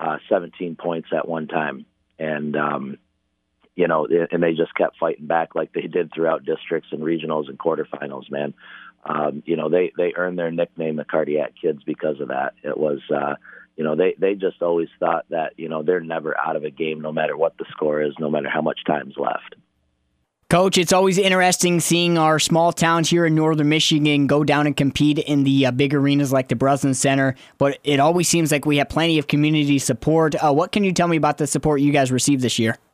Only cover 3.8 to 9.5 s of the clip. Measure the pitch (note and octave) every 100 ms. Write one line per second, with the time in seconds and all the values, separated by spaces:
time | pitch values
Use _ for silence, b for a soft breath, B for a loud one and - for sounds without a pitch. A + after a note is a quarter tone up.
3.8 | F2 D#2+ D2+ E2+ E2+ E2+ E2+ D#2+ D#2+ -
4.8 | F2+ - E2 D#2 D2+ E2 E2 E2 D#2+ F2
5.8 | E2+ F2 E2 - D#2+ D#2+ C#2 D#2+ - E2
6.8 | - D2 D#2 E2 D#2 D#2 C#2 C2+ E2 D#2
7.8 | D#2 C#2+ C#2+ C2+ C2+ C#2+ D2 - B B
8.8 | B B D2+ D2+ D2+ D2 D#2